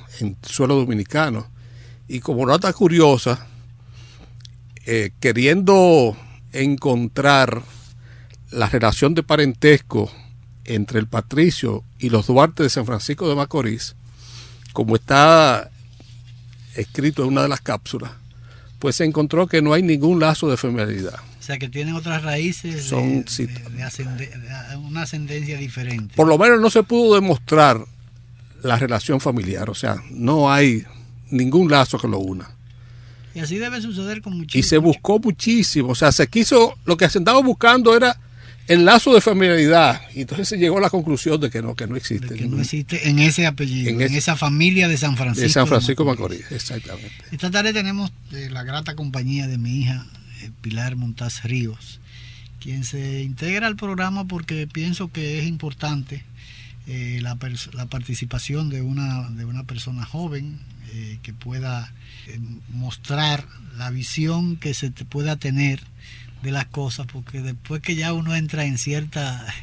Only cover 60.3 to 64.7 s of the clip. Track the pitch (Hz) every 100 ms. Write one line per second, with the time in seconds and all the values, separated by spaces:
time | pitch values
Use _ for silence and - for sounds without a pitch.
60.3 | 139 147 151 - - 117 113 110 110 -
61.3 | 113 123 127 131 120 117 - - - -
62.3 | 117 117 117 - 120 123 - - 147 151
63.3 | 143 - - - 117 127 127 117 - 156
64.3 | 170 175 165 151